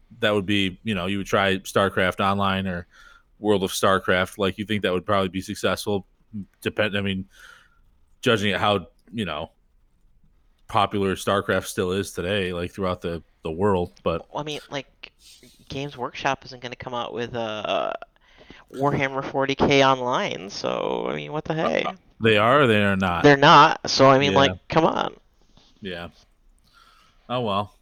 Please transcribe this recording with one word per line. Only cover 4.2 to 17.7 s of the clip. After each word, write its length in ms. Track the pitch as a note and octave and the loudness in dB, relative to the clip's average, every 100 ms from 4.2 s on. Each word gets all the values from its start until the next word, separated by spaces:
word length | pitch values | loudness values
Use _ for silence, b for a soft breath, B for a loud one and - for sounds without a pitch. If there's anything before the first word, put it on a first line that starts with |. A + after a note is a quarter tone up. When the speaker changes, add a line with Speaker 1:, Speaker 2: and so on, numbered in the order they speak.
| F#2 - | 0 -2
Speaker 1:
Like, 200 | F#2+ G2 | -2 -2
you 60 | G2+ | -4
think 160 | G#2 | -2
that 100 | F#2 | 0
would 140 | F#2 G#2 | -2 0
probably 240 | G2 F#2+ | 0 0
be 100 | F#2 | -4
successful. 680 | G#2 G2 G2+ F#2 A2 G2+ - _ _ G#2+ F#2 _ | -8 -4 -2 -2 -2 -4 -6 _ _ -14 -14 _
Depend-, 360 | A2 A2 G#2+ G2+ | -6 -2 -2 -2
I 40 | |
mean, 260 | G2 F#2+ - B B B B B _ _ _ _ | -2 -4 -8 B B B B B _ _ _ _
judging 300 | B2 A2 G#2 | 0 2 0
at 80 | F2+ | 0
how, 260 | G#2+ G2+ E2 _ _ | 0 0 -4 _ _
you 120 | A2+ | -8
know, 260 | F2+ D2+ E2 _ _ _ _ _ _ _ _ _ _ _ - | -6 -6 -10 _ _ _ _ _ _ _ _ _ _ _ -4
popular 480 | A2 G2 G2+ G2 | 0 0 0 0
StarCraft 520 | F2 - G2+ G2+ F#2+ - | -2 0 0 0 -2 -2
still 260 | - F#2 | -4 -2
is 200 | G2 F#2+ | -2 -4
today, 400 | - F2 G2+ F2+ | -6 -4 -2 -4
like, 180 | F2 F2+ | -4 -8
throughout 300 | - F#2 F2+ | -4 -4 -4
the, 200 | F2 E2 - _ | -6 -8 -12 _
the 100 | E2 | -8
world. 400 | D#2+ G#2 F#2 F2 - | -2 2 2 -2 -4
But 240 | F2+ E2 - | -4 -4 -6
Speaker 2:
Well, 80 | - | -10
I 40 | |
mean, 160 | D3+ D3 - | -10 -12 -10
like, 420 | C#3+ - _ - _ - - - _ - | -12 -12 _ -20 _ -20 -20 -20 _ -14
Games 300 | C3+ C#3+ C3+ | -10 -10 -8
Workshop 460 | C#3 - C#3+ C3+ - | -10 -4 -4 -4 -8
isn't 160 | B2 | -16
gonna 120 | A#2+ B2 | -14 -12
come 180 | B2+ | -10
out 180 | B2 - | -8 -8
with, 220 | A2+ A#2 | -8 -6
uh, 580 | A#2 A2 G#2+ - | -6 -6 -6 -2